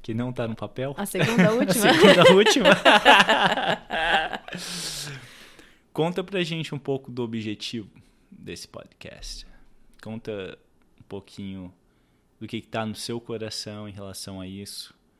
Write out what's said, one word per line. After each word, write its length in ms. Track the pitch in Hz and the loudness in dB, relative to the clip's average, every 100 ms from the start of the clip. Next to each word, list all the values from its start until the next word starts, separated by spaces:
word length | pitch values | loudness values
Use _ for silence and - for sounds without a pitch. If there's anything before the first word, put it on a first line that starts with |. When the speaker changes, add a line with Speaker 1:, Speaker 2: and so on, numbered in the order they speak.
Speaker 1:
que 120 | - | -6
não 180 | 113 123 | -6 -6
tá 160 | 127 117 | -6 -6
no 80 | 110 | -6
papel. 380 | - - 135 143 | -10 -8 -8 -6
Speaker 2:
A 80 | 202 | -6
segunda 460 | 185 160 185 185 | -2 0 4 4
Speaker 1:
<laughs> 20 | |
Speaker 2:
última? 360 | 233 269 226 202 | 4 0 2 4
Speaker 1:
A 40 | |
segunda 400 | 320 339 180 165 | 6 8 8 8
última. 360 | 190 226 403 226 | 8 6 4 6
<laughs> 1700 | 196 - 208 - 202 202 247 196 208 190 196 - 165 165 156 160 - - 180 - 175 160 - 143 135 127 - - - - _ _ | 6 6 6 8 8 6 4 2 0 -2 -4 -4 -4 0 0 -2 -8 -12 -14 -12 -10 -10 -10 -12 -14 -18 -20 -20 -20 -20 _ _
Conta 300 | - 160 180 | -4 -4 -4
pra 200 | 180 190 | -6 -4
gente 300 | 165 165 156 | -4 -6 -8
um 60 | 143 | -8
pouco 320 | - 135 - | -6 -6 -6
do 120 | 123 | -8
objetivo 680 | 117 113 107 104 - 120 98 _ _ _ _ | -6 -6 -6 -8 -8 -10 -12 _ _ _ _
desse 360 | - - 85 - | -20 -16 -16 -16
podcast. 760 | - - _ - - - - - - - _ _ _ | -18 -20 _ -20 -16 -16 -16 -18 -20 -20 _ _ _
Conta 560 | 110 110 113 104 92 - _ _ _ _ | -14 -12 -10 -10 -10 -14 _ _ _ _
um 40 | |
pouquinho 680 | _ 98 - - 98 95 90 _ _ _ _ _ _ _ | _ -14 -14 -14 -12 -12 -14 _ _ _ _ _ _ _
do 80 | 110 | -10
que, 140 | 113 | -10
que 60 | - | -8
tá 180 | 113 110 | -6 -6
no 100 | 104 | -8
seu 240 | - 117 | -8 -10
coração 680 | 117 113 110 - - 104 107 | -8 -10 -8 -10 -12 -14 -14
em 40 | |
relação 480 | 101 98 92 - 95 | -14 -14 -14 -12 -12
a 80 | 92 | -12
isso. 460 | 98 101 - - _ _ | -12 -14 -16 -18 _ _